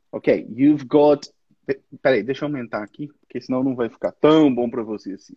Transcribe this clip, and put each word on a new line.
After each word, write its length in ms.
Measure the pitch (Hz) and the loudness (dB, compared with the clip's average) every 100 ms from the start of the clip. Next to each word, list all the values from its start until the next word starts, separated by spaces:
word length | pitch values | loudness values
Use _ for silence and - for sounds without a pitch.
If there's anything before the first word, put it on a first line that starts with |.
| _ | _
Ok, 340 | 107 - 101 - | -4 0 0 -2
you've 340 | 107 143 147 | 0 2 2
got, 440 | 131 147 147 143 - _ _ _ - | 0 4 4 2 -2 _ _ _ -10
pe-, 160 | 139 _ 135 | -10 _ -4
peraí, 200 | 139 123 | 0 0
deixa 220 | 110 135 | -2 -6
eu 40 | 147 | -6
aumentar 340 | 143 117 110 | -8 -8 -10
aqui, 260 | 104 - 147 | -10 -14 -16
porque 320 | _ _ 123 | _ _ -14
senão 240 | - 127 | -6 -2
não 100 | 135 | -2
vai 140 | 123 113 | -2 -4
ficar 240 | - 87 | -4 -8
tão 420 | - 151 156 147 | 0 4 6 4
bom 160 | 123 120 | 2 -4
pra 120 | 123 | -6
você 320 | 110 104 101 | -8 -10 -10
assim, 200 | 98 _ | -16 _